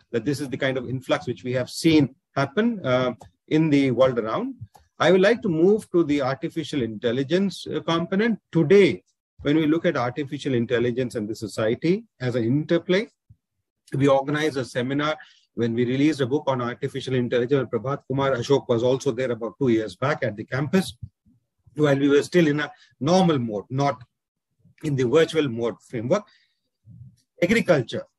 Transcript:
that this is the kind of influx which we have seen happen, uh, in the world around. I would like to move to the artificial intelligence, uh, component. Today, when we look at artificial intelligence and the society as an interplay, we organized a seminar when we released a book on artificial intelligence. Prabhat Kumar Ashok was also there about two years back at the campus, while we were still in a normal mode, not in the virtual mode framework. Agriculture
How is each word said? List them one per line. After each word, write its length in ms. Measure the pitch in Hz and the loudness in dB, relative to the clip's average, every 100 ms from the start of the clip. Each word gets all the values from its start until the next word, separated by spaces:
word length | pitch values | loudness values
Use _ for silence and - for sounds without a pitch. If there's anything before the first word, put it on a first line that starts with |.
| _ | _
that 140 | 117 | -4
this 160 | 107 131 | -4 -4
is 80 | 135 | -6
the 100 | 123 | -4
kind 180 | 135 131 | -4 -4
of 120 | 117 | -6
influx 380 | 127 135 143 123 | -8 -4 -4 -4
which 180 | 117 | -8
we 80 | 127 | -6
have 180 | 127 - | -6 -6
seen 440 | - 160 156 123 - _ 135 | 0 4 4 4 -4 _ -4
happen, 480 | 135 214 233 208 | -2 0 -2 -2
uh, 280 | 135 127 127 117 - _ - | 0 0 0 -6 -14 _ -2
in 200 | 156 160 | 0 4
the 220 | 143 135 | 2 2
world 260 | 117 131 120 | 4 2 2
around. 380 | 107 139 262 240 - _ _ - | -4 -4 -6 -10 -18 _ _ -2
I 100 | 143 | 2
would 100 | 185 | 4
like 220 | 196 240 | 4 2
to 60 | 208 | 0
move 420 | 160 185 214 - | 2 4 2 0
to 140 | 175 | -2
the 180 | 147 147 | 0 0
artificial 600 | 131 135 160 165 143 147 | -2 -4 -8 -8 -6 -4
intelligence, 840 | 113 107 120 123 135 180 196 - - | -4 -4 -4 -2 -2 0 -2 -4 -8
uh, 140 | 151 | -6
component. 580 | - 170 175 190 233 208 _ | -4 -4 -2 0 0 -2 _
Today, 500 | 165 147 202 165 92 _ _ _ - | 0 6 6 6 2 _ _ _ -6
when 140 | 139 160 | 0 2
we 100 | 151 | 2
look 180 | 165 | 2
at 120 | 180 143 | 0 0
artificial 580 | 123 139 139 147 143 | -2 -4 -8 -8 -2
intelligence 600 | 123 117 120 120 120 127 120 | -2 0 0 0 -2 -4 -6
and 120 | 104 | -8
the 60 | |
society 720 | 107 107 - 110 123 160 208 233 _ | -8 -8 -4 -2 0 0 -2 -4 _
as 160 | 127 120 | -4 -2
an 80 | |
interplay, 640 | 113 143 156 170 - 185 - _ _ _ _ _ _ _ _ | 0 0 0 -2 0 -2 -2 _ _ _ _ _ _ _ _
we 140 | 139 139 | 0 2
organized 500 | 135 139 151 156 131 | 2 2 -2 -2 -2
a 80 | |
seminar 520 | 117 127 127 143 151 151 - _ _ | -4 -4 -4 -2 -2 -6 -12 _ _
when 200 | - 117 | -4 -2
we 100 | 117 | 0
released 360 | 120 131 151 139 | 0 2 0 0
a 60 | 120 | -2
book 180 | 151 139 | -2 -2
on 160 | 127 | -2
artificial 520 | 120 120 139 135 127 | -4 -6 -8 -8 -4
intelligence. 540 | 131 120 123 123 139 117 | -2 0 0 0 0 0
Prabhat 300 | 113 127 139 - | -4 -4 -6 -6
Kumar 300 | 135 135 123 | -2 0 0
Ashok 320 | 120 135 - | 0 0 2
was 160 | 113 | 0
also 260 | 123 131 139 | 0 0 -2
there 220 | 120 127 | -2 -4
about 220 | 113 113 - | -6 -8 -2
two 120 | 131 | 0
years 260 | 113 107 - | 0 -2 -4
back 260 | 135 151 | -4 -2
at 140 | 120 104 | -6 -6
the 80 | |
campus, 520 | - 131 147 190 - - 98 _ _ _ _ _ _ | -8 -6 0 0 -2 -8 -18 _ _ _ _ _ _
while 240 | 147 147 139 | 0 2 2
we 100 | 139 | 4
were 140 | 143 | 4
still 240 | 135 180 156 | 4 4 4
in 140 | 147 | 2
a 100 | 147 - _ - | -4 -10 _ -4
normal 400 | 156 185 175 143 | 2 4 4 2
mode, 240 | 117 104 - | -2 -6 -6
not 320 | 131 139 131 - _ _ _ _ _ _ _ | -2 -2 -2 -10 _ _ _ _ _ _ _
in 100 | 156 | -4
the 140 | 135 120 | -2 2
virtual 400 | 156 156 156 143 | 2 2 0 -2
mode 260 | 117 117 98 _ | -2 -6 -6 _
framework. 340 | 120 120 202 - _ _ _ _ _ - - - _ _ _ | -8 -2 -2 -2 _ _ _ _ _ -20 -20 -20 _ _ _
Agriculture 640 | - 226 - 151 113 113 - | 0 2 2 0 0 -8 -12